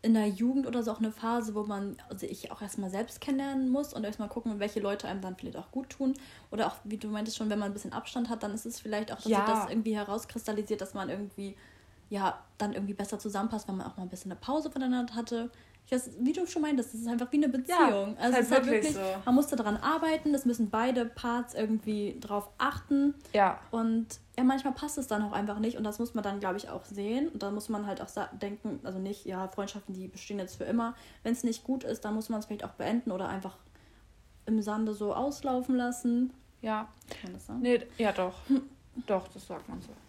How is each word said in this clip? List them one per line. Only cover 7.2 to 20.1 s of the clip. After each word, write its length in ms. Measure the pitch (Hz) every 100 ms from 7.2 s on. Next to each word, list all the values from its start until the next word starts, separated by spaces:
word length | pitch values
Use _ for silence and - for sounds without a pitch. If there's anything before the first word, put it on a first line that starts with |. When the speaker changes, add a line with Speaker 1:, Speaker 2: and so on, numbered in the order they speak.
| 220 -
Speaker 1:
schon, 120 | 214
wenn 80 | 208
man 100 | 202
ein 20 |
bisschen 200 | 202 -
Abstand 360 | - - 254 233
hat, 120 | 226
dann 120 | 208 214
ist 100 | 233
es 140 | 233
vielleicht 320 | 220 214 220
auch, 60 | -
dass 80 | 220
sich 80 |
Speaker 2:
Ja. 120 | 208 214
Speaker 1:
das 240 | 220 196
irgendwie 260 | 226 220 214
herauskristallisiert, 880 | 202 214 - 233 - 214 202 208
dass 140 | 190 202
man 140 | 190
irgendwie, 460 | 185 202 - 196 196 - - - - -
ja, 300 | 202 196 - - _
dann 160 | 208
irgendwie 200 | 202 202 208
besser 240 | 202 208
zusammenpasst, 480 | 220 196 220 214 -
wenn 100 | 190
man 80 | -
auch 120 | -
mal 60 |
ein 60 | 185
bisschen 220 | 180 190
eine 80 | 180
Pause 320 | - 302 302
voneinander 420 | 277 254 247 240
hatte. 380 | 220 226 233 233 - - - -
Ich 40 |
weiß, 220 | 254 247 -
wie 140 | 247
du 140 | 349 349
schon 160 | 339
meintest, 320 | 302 269 226 220
das 60 |
ist 60 | 233
einfach 240 | 240 247
wie 40 | 294
eine 20 | 294
Speaker 2:
Ja, 60 |
Speaker 1:
Beziehung. 600 | 254 262 349 262 202 202 220
Speaker 2:
ist 40 |
Speaker 1:
Also 140 | 240
Speaker 2:
halt 80 | 254
Speaker 1:
es 60 | -
ist 40 |
halt 120 | 262 247
Speaker 2:
wirklich 300 | 226 208 196
Speaker 1:
wirklich, 0 |
Speaker 2:
so. 260 | 190 190
Speaker 1:
man 120 | 220 254
muss 100 | 285
da 80 | 254
dran 220 | 208 214
arbeiten, 560 | 277 320 320